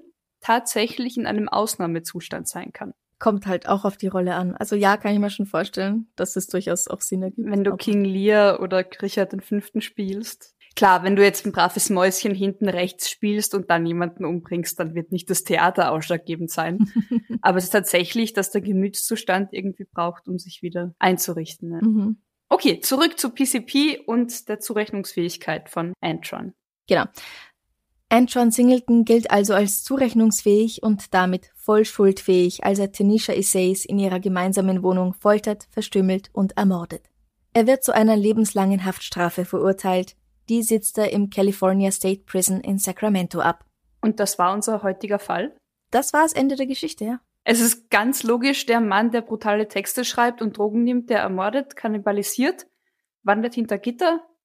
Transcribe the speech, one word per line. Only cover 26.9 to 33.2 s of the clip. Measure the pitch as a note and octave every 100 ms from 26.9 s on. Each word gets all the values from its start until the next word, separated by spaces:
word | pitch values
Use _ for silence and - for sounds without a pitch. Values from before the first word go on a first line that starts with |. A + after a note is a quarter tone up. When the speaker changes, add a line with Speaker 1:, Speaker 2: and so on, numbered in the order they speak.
| E3 G2+ - - - - _ _ _ _ _ _
Speaker 2:
Antron | A3+ B3 B3+ A#3
Singleton | A3+ B3 B3+ A#3+ A#3
gilt | A3+ A3+ A3
also | G3+ G3+
als | G3 G3+ -
zurechnungsfähig | - C4+ B3+ A3+ A3 - G#3+ G#3 A3+ -
und | A3 G3+ -
damit | F#3 F#3 F#3 - _
voll | - G#3+
schuldfähig, | A3 - G3 G3 - F3+ F3+ -
als | G3 G3+
er | G3
Tanisha | - G3+ G#3+